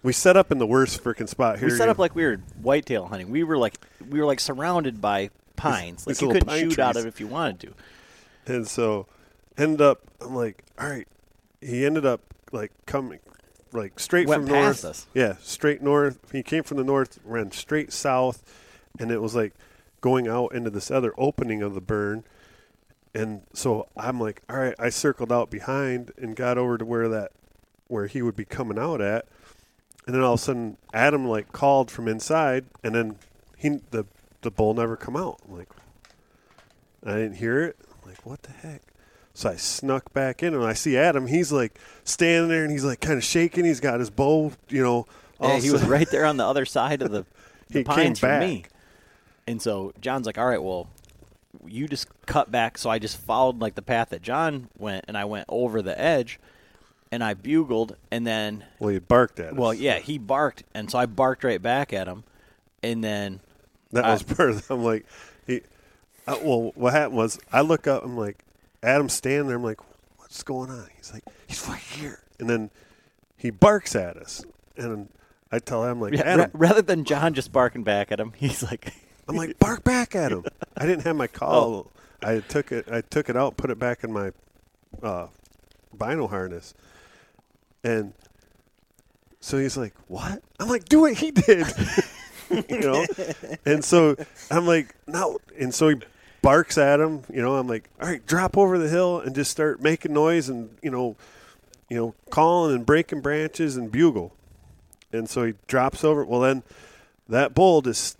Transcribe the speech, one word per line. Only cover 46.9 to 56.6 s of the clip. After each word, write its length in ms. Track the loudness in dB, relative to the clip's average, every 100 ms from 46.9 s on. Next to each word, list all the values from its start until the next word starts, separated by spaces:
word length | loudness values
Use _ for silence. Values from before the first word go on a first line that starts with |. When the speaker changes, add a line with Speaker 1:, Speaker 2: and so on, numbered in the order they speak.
| 0
Speaker 2:
of 80 | -2
the, 160 | -4 -8 _ -20
Speaker 1:
<laughs> 220 | -20 _
Speaker 2:
the 100 | -4
Speaker 1:
He 40 |
came 20 | 0
Speaker 2:
pines 340 | 2 2 2
from 100 | 0
Speaker 1:
back. 120 | 2
Speaker 2:
me. 240 | 0 -4 -10 _ _ _ _ _ _ _ -10
And 120 | -6
so 340 | -4 -4 -6 -8
John's 280 | -6 -4 -4
like, 100 | -2
"All 80 | 0
right, 160 | 0
well, 280 | -2 -6 -10 -18 -20 -20 -20 _ _ -20 -14
you 220 | -10 -8
just 200 | -8 -10 _ -2
cut 240 | 0 0
back." 260 | 0 -2 -4
So 120 | -4
I 80 | -4
just 180 | -4 -10
followed, 420 | -2 2 2 0
like, 140 | -6 -6
the 60 |
path 280 | -2 -2 -2
that 120 | -6
John 460 | -6 -2 -2 -6 -14 -12
went, 280 | -10 -10 -8
and 100 | -8
I 80 | -6
went 200 | -8 -6
over 320 | -4 -2 -2
the 180 | -4 -2
edge, 400 | 0 0 -2 -10 _ _